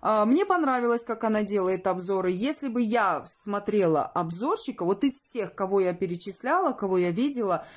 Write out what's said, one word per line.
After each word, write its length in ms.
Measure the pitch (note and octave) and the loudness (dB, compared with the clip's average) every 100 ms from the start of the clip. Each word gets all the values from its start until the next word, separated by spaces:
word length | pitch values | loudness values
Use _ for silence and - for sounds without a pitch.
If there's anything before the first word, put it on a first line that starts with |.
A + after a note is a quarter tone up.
| - | 2
А, 160 | G#3+ G#3+ | 2 4
мне 200 | C#4+ G4+ | 4 4
понравилось, 580 | F4+ D4 B3+ A#3+ A#3 | 2 2 0 2 0
как 200 | A#3+ A3+ | -2 -4
она 180 | A3 G#3+ | 0 0
делает 460 | G#3 G3+ F#3 F#3+ F#3 | 0 0 0 0 0
обзоры. 420 | F3+ F3+ G3 F#3 | -2 0 0 0
Если 380 | F3+ B3 D4+ C#4 | 0 -2 -2 -2
бы 120 | A#3 | -2
я 440 | A3+ A#3 G3 D#3 - | 0 2 2 0 -2
смотрела 760 | - - G3+ G3+ G#3 F3+ D3+ | -4 -2 -4 0 2 4 2
обзорщика, 840 | - - E3 E3+ B3+ A4 - A#3+ F3 | 0 -2 -2 -2 -2 -2 -4 -4 -2
вот 180 | G3 | 2
из 100 | C#4 | 0
всех, 420 | - - A#3+ F#3+ - | 0 -4 -4 -6 -4
кого 260 | F#3+ G3 | 0 2
я 120 | F#3 | 2
перечисляла, 800 | F3 F#3+ F3 G3 F#3+ B3 E4+ F4+ | 0 -4 -4 -4 -4 0 0 0
кого 260 | B3+ G3+ F#3 | -2 0 2
я 100 | F3+ | 2
видела, 560 | F3 C#4 C4 G#3 E3 - | 2 0 0 0 -2 -4